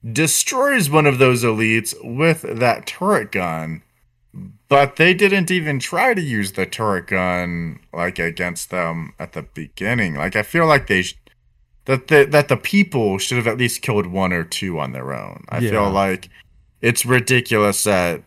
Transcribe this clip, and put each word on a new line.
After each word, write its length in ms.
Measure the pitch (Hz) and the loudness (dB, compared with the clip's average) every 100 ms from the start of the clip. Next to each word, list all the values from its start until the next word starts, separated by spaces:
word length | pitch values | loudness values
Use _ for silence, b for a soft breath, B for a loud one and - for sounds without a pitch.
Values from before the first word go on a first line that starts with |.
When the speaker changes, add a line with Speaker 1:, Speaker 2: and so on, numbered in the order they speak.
| 117 | -6
Speaker 1:
destroys 760 | 113 160 - - 262 285 269 151 | 0 0 0 0 0 2 2 4
one 160 | 156 147 | 4 4
of 120 | 127 | 6
those 240 | 131 123 | 4 4
elites 500 | 120 110 110 110 107 - | 2 2 2 2 -2 -10
with 400 | - 120 165 160 - 113 | -10 0 2 2 -2 0
that 280 | 123 110 - | 2 2 -4
turret 440 | - 190 190 104 | -4 0 0 0
gun, 520 | 98 90 80 80 80 _ _ _ _ _ - 92 - _ | -4 -4 -4 -6 -10 _ _ _ _ _ -18 -18 -20 _
but 280 | 139 139 - | 4 4 4
they 180 | 165 | 2
didn't 380 | 185 202 196 170 | 4 2 2 0
even 260 | 180 156 139 | -2 -2 -4
try 340 | - 170 254 | -2 0 0
to 80 | 214 | 0
use 320 | 156 110 98 | -2 -2 -4
the 140 | - 92 | -4 -6
turret 400 | - 107 95 85 | -2 -2 -2 -2
gun, 720 | 95 92 90 87 85 82 - _ | -2 0 -2 -4 -6 -8 -10 _
like, 260 | 82 87 92 | -6 -6 -4
against 520 | 85 82 90 85 - | -6 -4 -8 -8 -8
them 420 | 92 82 82 80 _ | -6 -4 -6 -10 _
at 140 | - | -14
the 100 | - | -12
beginning. 760 | 69 - 76 - 98 120 98 71 | -14 -14 -16 -8 -4 -2 -2 -4
Like, 180 | 87 | -4
I 80 | 107 | -4
feel 240 | 104 170 165 | -2 0 2
like 220 | 147 - | 2 2
they 140 | 95 | -2
sh-, 120 | 90 - _ _ _ _ _ _ | -2 -8 _ _ _ _ _ _
that 240 | - 131 - | -4 -4 4
the, 160 | 156 | 4
that 240 | 139 147 139 | 6 4 2
the 80 | 123 | -2
people 600 | - 202 196 135 107 95 | 2 2 2 2 0 0
should 180 | - 123 | -2 -2
have 100 | 117 | -2
at 120 | 117 | 0
least 220 | 120 - | -2 -2
killed 260 | - 104 90 | -2 -2 -2
one 260 | 92 92 | -2 -2
or 100 | 90 | -2
two 380 | 82 - 98 82 | -4 -8 -6 -6
on 100 | 69 | -6
their 220 | 64 65 | -8 -8
own. 300 | 65 50 - - | -10 -10 -16 -8
I 80 | 80 | -4
Speaker 2:
Yeah. 120 | 117 | 0
Speaker 1:
feel 200 | 107 101 | 0 2
like 400 | 95 98 92 - b _ _ _ _ | 2 0 -2 -8 b _ _ _ _
it's 260 | 117 120 120 | 0 0 2
ridiculous 800 | 127 110 127 120 110 104 98 | 2 4 0 2 2 2 2
that 400 | 107 95 87 78 | 2 2 2 -2